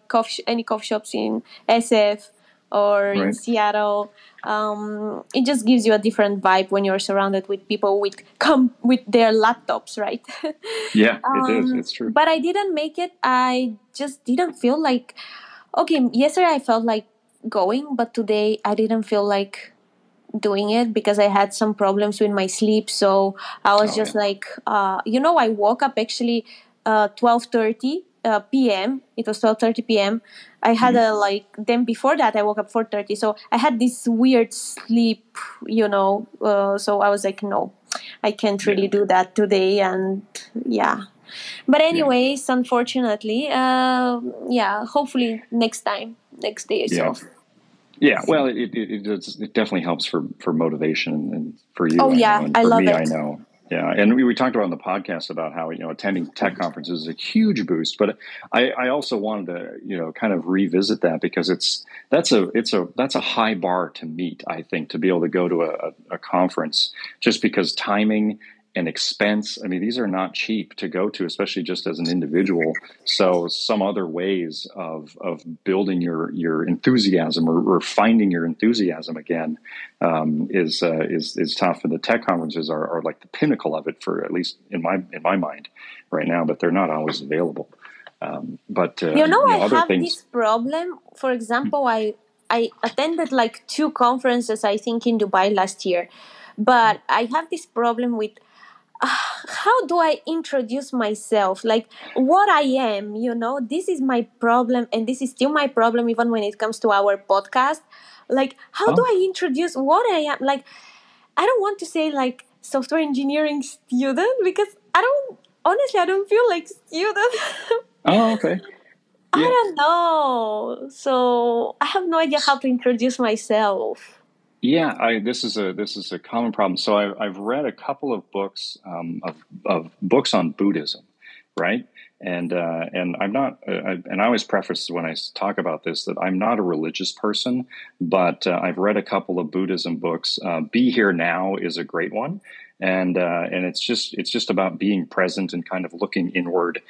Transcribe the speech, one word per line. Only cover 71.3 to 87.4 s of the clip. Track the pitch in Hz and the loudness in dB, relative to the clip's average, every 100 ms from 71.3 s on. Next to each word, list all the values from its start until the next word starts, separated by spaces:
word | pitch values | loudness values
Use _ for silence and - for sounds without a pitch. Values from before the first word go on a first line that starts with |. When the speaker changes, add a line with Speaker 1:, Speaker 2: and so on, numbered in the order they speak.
| - 98 98 | -4 -4 -4
Speaker 2:
just | 82 90 85 | -4 -4 -6
as | 80 | -4
an | 85 | -2
individual. | 87 73 82 95 85 80 78 - - - | -2 0 0 2 2 0 -4 -10 -14 -6
So | - 95 90 87 | 0 2 2 0
some | - - 107 | -4 -2 0
other | 98 104 87 | 0 -2 -4
ways | 82 92 95 82 76 - - | -4 -2 -2 -4 -8 -14 -12
of, | 85 80 76 - | -10 -10 -12 -12
of | - 120 82 80 | -8 -8 -10 -10
building | - 95 95 90 | -2 0 2 0
your, | 87 80 82 | 0 -2 -4
your | - 82 78 | -2 -2 0
enthusiasm | 82 85 - 127 98 90 80 80 80 | 0 0 2 4 4 2 2 0 2
or, | 82 101 | 2 4
or | 90 | 2
finding | - - 107 113 101 | 2 2 4 6 4
your | 87 82 | 2 -2
enthusiasm | 78 107 117 92 80 80 78 | 0 2 2 0 -2 -8 -10
again, | 76 82 80 78 - - - - | -6 -4 -4 -8 -12 -18 -16 -2
um, | 85 80 80 76 - | 0 0 0 -2 0
is, | 98 80 - | 0 0 0
uh, | 87 80 80 | 0 0 0
is, | 82 76 - | -2 -4 -4
is | 80 - | -4 0
tough. | 92 82 - | 0 0 -2
And | |
the | 78 | -4
tech | - 117 | 0 0
conferences | 117 85 80 82 78 | 0 -2 -2 -6 -4
are, | 78 80 | -4 -4
are | 85 | -4
like | 80 - | -4 -8
the | - | -12
pinnacle | - 156 123 80 78 | -4 -2 0 -2 -4
of | 80 | -6
it | - | -8
for, | - 85 | -6 -4
at | - | -4
least | 87 87 - _ | -4 -6 -8 _
in | 92 | -6
my, | 82 95 90 | -2 -4 -4
in | - | -6
my | 82 95 | -2 0
mind | 76 73 - - - - - | -2 -8 -18 -20 -20 -20 -8
right | 80 78 | -4 -2
now, | 85 80 | 0 -2
but | - | 0
they're | 87 | 0
not | 87 87 | 2 0
always | 78 78 71 | 0 -4 -6
available. | 71 78 | -4 -2